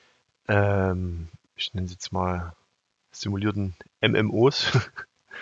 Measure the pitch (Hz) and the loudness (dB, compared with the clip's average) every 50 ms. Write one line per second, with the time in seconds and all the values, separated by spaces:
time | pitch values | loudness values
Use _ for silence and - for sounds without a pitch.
0 | _ _ _ _ _ _ _ _ _ - 107 101 101 101 101 98 95 95 92 90 | _ _ _ _ _ _ _ _ _ 2 4 4 4 4 4 2 2 2 0 0
1 | 92 90 87 82 85 82 - - _ _ _ - - - - 92 92 90 90 - | -2 -4 -4 -6 -8 -10 -14 -20 _ _ _ -10 -10 -6 -4 -6 -6 -6 -8 -12
2 | - - - 90 92 90 90 87 87 87 85 _ _ _ _ _ _ _ _ _ | -12 -6 -4 -2 0 0 -2 -2 -6 -8 -10 _ _ _ _ _ _ _ _ _
3 | _ _ _ - - 104 101 98 101 107 98 104 101 95 87 - - _ _ _ | _ _ _ -10 -6 -4 -4 0 0 0 0 0 -2 -4 -6 -10 -18 _ _ _
4 | - 117 110 104 107 107 - 107 117 139 - - - - - 123 - - _ - | 0 2 2 2 2 2 2 4 4 4 4 2 -2 2 2 2 0 0 _ -16
5 | - - _ _ _ _ - - | -16 -16 _ _ _ _ -18 -16